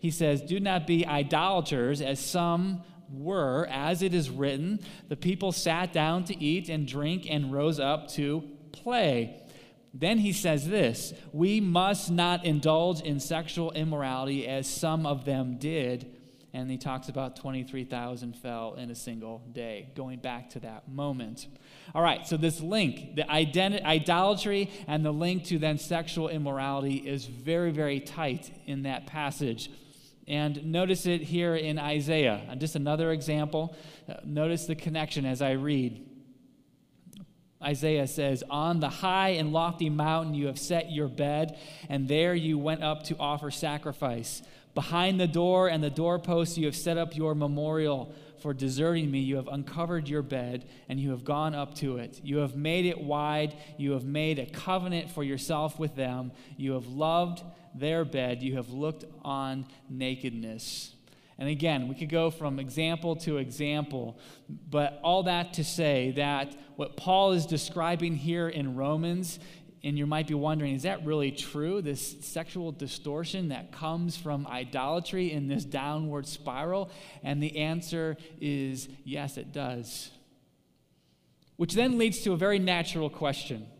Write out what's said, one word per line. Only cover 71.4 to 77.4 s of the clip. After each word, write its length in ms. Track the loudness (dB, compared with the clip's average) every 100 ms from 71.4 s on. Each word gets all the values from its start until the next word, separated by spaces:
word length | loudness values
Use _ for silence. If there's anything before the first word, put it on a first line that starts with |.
| -8 -4 -2 0
this 360 | -2 -4 -6 -10 -8
sexual 460 | -8 -6 -6 -6
distortion 800 | -6 -8 -6 -6 -4 -4 -2 -2
that 200 | -4 -8
comes 460 | -6 -4 -2 -2 -4
from 320 | -4 -4 -2
idolatry 840 | -6 -4 -2 0 -2 -2 -2 0
in 160 | 0 -2
this 180 | -2
downward 640 | -2 -4 -2 -2 -2 -4 -6
spiral? 640 | -8 -6 -4 -2 -2 -2 -10 -18 -10
And 180 | -2 0